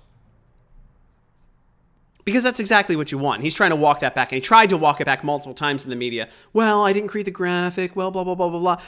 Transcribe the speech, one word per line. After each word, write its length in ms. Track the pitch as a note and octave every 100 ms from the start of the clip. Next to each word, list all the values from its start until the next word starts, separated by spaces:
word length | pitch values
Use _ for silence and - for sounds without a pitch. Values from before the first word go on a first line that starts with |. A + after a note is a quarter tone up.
| _ _ _ _ _ _ _ - - _ _ _ _ _ _ _ _ _ _ _ _ _
Because 180 | - A3+
that's 180 | B3 A#3+
exactly 360 | G#3 A3 G3 E3
what 160 | D3
you 60 | C#3
want. 240 | C#3 G#2+
He's 120 | C#3+
trying 160 | - F#3+
to 60 | D#3+
walk 220 | D3 C#3+
that 160 | C3+
back, 180 | C3 B2
and 40 | C3
he 40 |
tried 300 | C3 A3+ A3
to 80 | F3+
walk 200 | D#3 C#3+
it 40 |
back 180 | C#3+ C3+
multiple 300 | D3 D3 C3+
times 320 | B2 D3 C#3+
in 60 | C3+
the 60 | B2
media. 320 | B2 A#2 A2 - -
"Well, 320 | G#3 A3 G#3 G3+
I 60 |
didn't 180 | G3 G#3
create 140 | G#3+
the 60 | G3
graphic, 640 | F#3 F3+ F3+ F3+ F3+ F3+
well, 160 | F#3+ F#3+
blah, 140 | F#3+
blah, 100 | F3+
blah, 140 | F3+ F3
blah, 120 | E3+
blah." 220 | F3+ F3